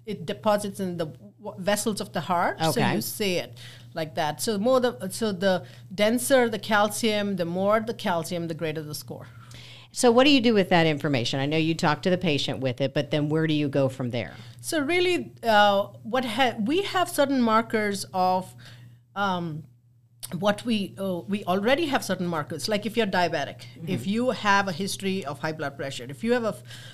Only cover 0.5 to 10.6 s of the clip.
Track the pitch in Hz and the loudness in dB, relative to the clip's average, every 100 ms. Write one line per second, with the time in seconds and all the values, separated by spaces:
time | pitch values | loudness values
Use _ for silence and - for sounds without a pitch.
0.5 | 208 208 196 185 175 160 - 208 - 208 | 2 0 -6 -6 -4 -6 -8 -20 -16 -16
1.5 | 196 185 208 226 214 208 185 151 170 196 | -6 -2 0 0 -4 -6 -8 -2 0 0
2.5 | - 160 147 120 165 - - 208 175 120 | 0 0 2 2 0 -4 -4 -2 -2 -4
3.5 | - - - - - 156 - 151 151 - | -12 -18 -20 -14 -8 -6 -2 -4 -2 -2
4.5 | 208 226 262 247 240 190 - 220 190 196 | 0 2 4 2 -2 -8 -4 -4 0 2
5.5 | 180 - - - 180 208 240 247 269 240 | 0 -2 -16 -14 0 2 2 4 4 4
6.5 | 220 - 214 208 208 226 208 202 196 170 | 0 0 2 4 2 0 2 0 -2 -2
7.5 | 175 196 220 220 226 208 170 160 175 170 | 0 2 2 0 -4 -2 -2 -2 -4 -4
8.5 | 160 160 156 151 147 - - - - - | -4 -4 -6 -8 -12 -12 -14 -14 -18 -20
9.5 | - - - - - 247 233 269 277 233 | -18 -18 -20 -16 2 6 8 8 6 6
10.5 | 214 | 4